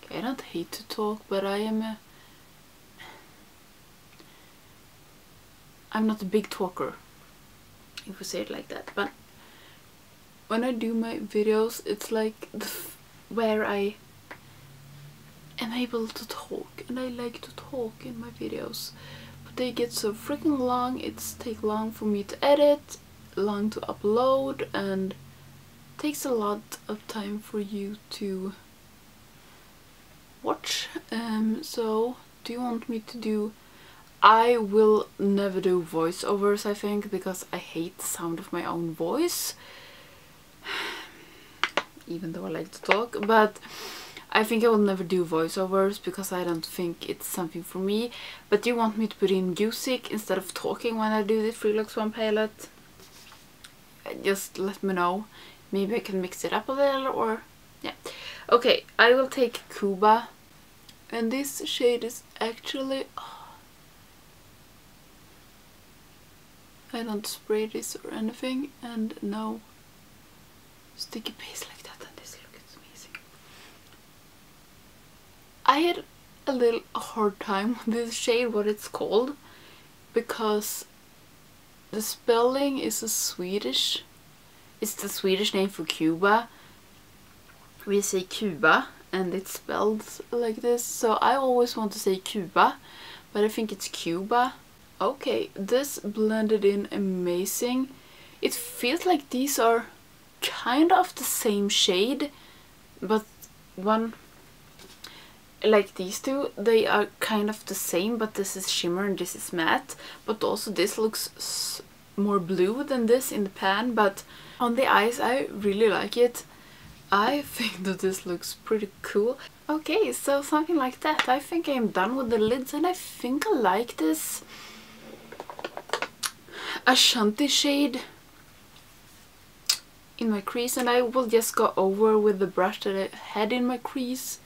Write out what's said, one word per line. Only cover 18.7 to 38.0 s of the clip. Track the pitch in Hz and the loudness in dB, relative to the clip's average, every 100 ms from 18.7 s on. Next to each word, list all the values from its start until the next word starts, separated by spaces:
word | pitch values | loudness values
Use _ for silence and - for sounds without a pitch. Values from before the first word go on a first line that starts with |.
| 220 - - - - - - | -10 -12 -14 -18 -18 -18 -18
But | - - | -12 -4
they | 254 | -4
get | 233 240 | -2 -2
so | - 220 | -2 -4
freaking | 214 - 294 320 285 | -4 -4 -2 0 2
long, | 247 247 247 254 | 2 2 0 -2
it's | - - - | -6 -8 -10
take | - - 220 | -10 -8 -4
long | 214 214 220 | -2 0 -2
for | 220 214 | -2 0
me | 208 | 0
to | 196 - | -2 0
edit, | 269 285 294 294 - - - - - - | 6 8 8 6 2 -20 -20 -20 -10 -2
long | 202 202 214 | 0 2 0
to | - | -2
upload, | - - 208 220 254 269 269 269 240 | -8 -2 2 4 4 4 2 -4 -4
and | 196 196 190 190 - - - - - - - - - | -2 -2 -2 -2 -6 -16 -20 -20 -20 -20 -20 -20 -6
takes | 302 294 | -6 -4
a | 277 | -2
lot | 240 208 208 - - - | 0 0 -2 -6 -14 -10
of | 214 - | -10 -10
time | 220 202 208 | -8 -6 -8
for | 214 214 | -6 -6
you | 202 208 196 214 - | -6 -6 -8 -10 -14
to | - 202 190 190 202 - - - - - - - - - - - - - - - - - - | -8 -6 -4 -6 -10 -18 -20 -20 -20 -20 -20 -20 -20 -20 -20 -20 -20 -20 -20 -20 -20 -20 -10
watch. | - 302 - - - 330 - | -6 -4 -4 -6 -6 -10 -8
Um, | 226 233 220 220 220 | -6 -4 0 0 0
so, | - - 220 220 233 247 - - | -4 -4 -2 0 0 -4 -16 -18
do | - | -12
you | 240 | -6
want | 247 226 - | -4 -6 -6
me | 226 | -8
to | 220 240 | -8 -8
do, | 220 214 214 - - - - - - - | -4 -2 -2 -8 -20 -20 -20 -20 -20 6
I | 202 220 233 240 | 8 10 8 4
will | 208 208 214 214 - - | 4 6 8 6 2 -2
never | 202 202 202 185 | 2 2 2 0
do | 185 180 | 2 2
voiceovers, | 160 160 165 175 - 202 202 202 208 | 0 0 0 -2 -2 2 2 2 0
I | |
think, | 208 208 208 208 | -2 -2 -2 -2
because | 185 190 185 - | -4 -4 -8 -8
I | 175 | -10
hate | - 165 170 | -8 -6 -6
the | - | -6